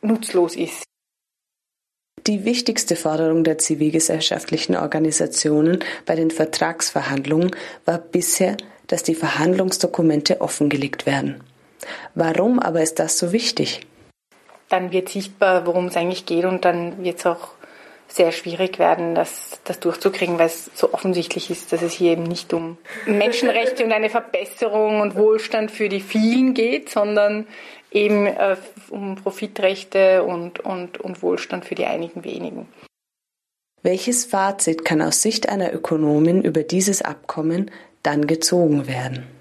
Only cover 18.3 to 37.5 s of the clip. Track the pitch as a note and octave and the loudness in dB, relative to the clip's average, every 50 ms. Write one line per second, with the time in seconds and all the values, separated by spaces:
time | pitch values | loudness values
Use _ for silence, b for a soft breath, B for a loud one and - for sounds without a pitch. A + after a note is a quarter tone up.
18.3 | E3 - - F3+ E3+ E3+ F#3+ F#3 F#3 - E3+ E3+ E3 E3+ E3+ E3+ E3+ E3 E3 E3 | 4 -2 -8 -8 -4 -2 -2 -2 0 2 4 4 4 2 2 -2 0 0 0 -2
19.3 | - - - - - - _ - F#3 - - F3 E3 - - G3 F#3+ - F#3+ F3 | -4 -12 -14 -14 -16 -16 _ -10 -10 -2 -2 -2 -2 0 0 -2 0 0 -2 -2
20.3 | F3 E3 E3 E3 E3 - - - - - - - - - - F#3+ F#3 F3 E3 - | 2 2 2 2 2 -4 -14 -16 -4 0 0 0 0 0 -2 0 0 0 -2 -4
21.3 | - F3 - - F3 - - - - E3 E3+ E3+ - - F3+ F3 E3 E3 E3+ E3 | -6 -8 -6 -6 -8 -10 -6 -6 -4 -2 -2 -4 -2 0 2 2 2 2 -2 -4
22.3 | F3 E3+ - - - E3 E3 E3 E3+ - B B B A3 G#3+ - G#3+ G#3 G3+ A#3 | -6 -8 -6 -4 -4 -4 -4 -6 -12 -14 B B B -10 -4 0 2 2 2 2
23.3 | A#3 A#3+ B3+ A#3+ A3 A3+ A#3 B3+ B3+ - B3 A3+ A3+ G#3+ A3 G#3+ A3 A#3 A3+ - | 2 2 0 2 2 2 2 0 0 0 0 0 2 2 0 0 0 -2 -4 -2
24.3 | - - G3+ G3 - - - A3 G3+ G#3+ G#3+ G#3+ G#3+ G#3+ G#3 G#3 F#3 F#3+ G#3 G#3+ | -4 -4 -4 -4 -6 -4 -4 -2 0 2 2 2 2 2 0 0 2 2 4 4
25.3 | G#3+ A3 G#3+ - - A3+ G#3+ G#3+ G#3+ - G#3+ G#3 G3 G3 G3 - - A3 G#3+ A3+ | 4 4 0 -2 -2 -2 -2 -4 -4 -4 -2 -2 -2 -4 -6 -2 0 2 2 4
26.3 | A#3 B3+ C4 C4 B3+ B3+ A3+ A#3 B3+ D4 - - - A#3 G#3 G#3 G#3 G#3 G#3 G#3 | 4 4 4 2 2 2 2 0 0 -2 -4 -2 0 0 0 2 2 2 2 2
27.3 | G#3 G#3+ G#3+ B B B B B B B B B - G#3 G#3 G#3 G#3+ G#3 G3+ G3+ | 2 -2 -6 B B B B B B B B B 0 2 4 4 4 4 4 2
28.3 | - - G3+ G3+ F#3+ F#3 - - - - - - - G#3 G3+ G3 F#3+ G3 - G3 | 2 2 2 2 2 0 -4 -18 -20 -20 -16 -12 -12 -10 -8 -8 -8 -6 -6 -6
29.3 | F#3+ - - G#3 - - G3+ F#3+ G3 G3 - - - G3 G3 F#3+ F#3+ F#3 F3 F3 | -6 -4 -10 -10 -6 0 0 0 0 0 -8 -4 2 4 6 6 6 6 4 2
30.3 | F3+ E3+ E3+ F3+ F3 - - - F#3+ F3+ F3+ F3 F3 - - F#3 F#3 - - F3 | -2 -4 -6 -8 -10 -10 -8 -6 -6 -6 -8 -10 -12 -12 -10 -10 -10 -4 -2 0
31.3 | F3+ F3+ - - - F#3 F3+ - F#3 - - - - - E3+ E3+ - F3+ E3+ - | 0 0 -2 -6 -8 -8 -6 -8 -4 -2 -2 -2 -2 -4 -6 -8 -10 -12 -10 -10
32.3 | - - F3 E3 - - - - B B B B _ _ _ _ _ _ _ _ | -10 -8 -8 -10 -10 -12 -14 -16 B B B B _ _ _ _ _ _ _ _
33.3 | _ _ _ _ _ _ _ _ _ _ _ F3+ F3+ F#3+ - A#3+ B3 A#3+ - - | _ _ _ _ _ _ _ _ _ _ _ 0 0 0 0 0 0 -2 -2 0
34.3 | - G3 F#3+ G3 G3 G3 - - D#3+ D#3+ D#3+ - E3+ D#3 D#3 D#3+ D3+ - - G#3+ | 0 2 2 2 0 0 0 0 0 0 0 0 2 2 2 2 2 2 2 2
35.3 | A3+ - - - G#3 G3 F#3 F3 - - - - E3 D#3 D#3 D3 D3 D3 D#3 E3 | 0 0 -2 -2 0 0 -2 -2 -2 -4 -4 -2 0 2 2 4 4 6 6 6
36.3 | F3 F#3+ - F3 D#3 D#3+ D3+ D#3+ - F#3 F#3+ G3 G3 - - - D3 - _ - | 6 4 2 2 2 0 0 0 0 0 2 2 0 0 -2 -4 -8 -8 _ -10
37.3 | - - D#3 D#3+ | -8 -4 -2 -2